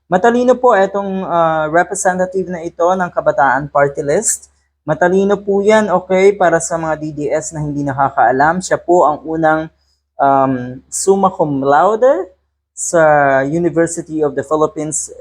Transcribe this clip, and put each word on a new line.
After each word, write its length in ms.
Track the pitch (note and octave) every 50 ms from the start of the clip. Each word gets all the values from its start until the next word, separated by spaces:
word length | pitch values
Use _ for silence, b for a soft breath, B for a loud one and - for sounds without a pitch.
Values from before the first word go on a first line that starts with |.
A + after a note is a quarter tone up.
| _ -
Matalino 480 | E3+ F#3+ G#3+ A#3 A#3 B3 B3 B3 B3 B3
po 160 | B3+ B3 A3
etong, 480 | F#3+ G3 F#3+ G3 G3+ G3+ G3 F#3+ F#3+ F#3
ah, 480 | C#3 E3+ E3+ E3 D#3+ D#3+ D#3 D#3 D3+
representative 800 | D#3 F3 F3 E3+ E3 - - F#3+ F3+ F#3 F#3 F#3 F#3 F#3+ F3+ E3+
na 80 | F#3 E3
ito 240 | E3 E3 - - E3+
ng 240 | F3 F#3+ F#3+ F3+ E3+
Kabataan 640 | - E3 D3+ D#3 D3 D3 C#3+ C3+ B2 C#3 D3+ C#3+
Party 320 | - C#3+ C#3+ C#3+ C#3+ D#3+ D3
List. 480 | C#3 D3+ G3 A3 - - - - - _ _ _ _ _ _ _
Matalino 560 | D3 D#3 - F3+ F3 F#3 F#3+ G3 G3 G3+ G3
po 240 | G3+ G3+ G3 G3+ G3
yan, 240 | G#3 A3 A3 G#3+ G3
okay, 480 | F3 F#3 F#3 - F#3 F#3 F#3+ G3+ G3+
para 240 | G3+ F#3 E3 E3 E3
sa 160 | - - E3+
mga 240 | E3 D#3+ D#3+ D#3 D3+
D 40 | D#3 D#3 D3+
D 40 | D3 D3 A2+
S 240 | C#3+ D#3 D#3 - E3
na 80 | D3+ D3+
hindi 160 | D3 C#3+ C#3+
nakakaalam. 800 | C#3+ C#3+ B2+ C3+ C#3 B2+ - C3+ A#2+ A#2 C3 C3 C#3+ D#3+ E3+ F#3+
Siya 160 | F#3 - D#3
po 320 | C#3 - E3 F3 F3+ D3 C#3+
ang 160 | D3+ C#3 -
unang, 480 | C#3+ D#3+ D#3+ D#3+ D#3 D#3 D#3 D#3+ D#3+ - _ _ _ _ _ _ _ _ -
um, 560 | C#3 C#3 C3+ C3+ C3+ C3+ C3 B2 B2 B2+ B2+ C3 -
summa 480 | _ - - - F#3+ G3 G3 G3 F#3+ F#3+
cum 320 | - E3+ D3+ C#3 C3+ C3+
laude 640 | C#3 C#3+ D3+ F3 G3+ A3 G#3+ B3 C4 D4+ F#4 F#4 - _ _ _ _ _ _ _ _
sa 320 | _ - - - F3 E3 D#3+ D3+ D3+ D3 C#3+ C#3 C3+ C3
University 800 | C3+ C#3 D#3 E3+ F3 E3 D3 E3 E3 E3 - F3 D3+ - D#3 D#3
of 160 | D3+ C#3+ C3 C#3
the 80 | C3
Philippines, 640 | - D#3 D#3 D#3 D3+ - D#3+ D3+ D#3 D3 - - - - -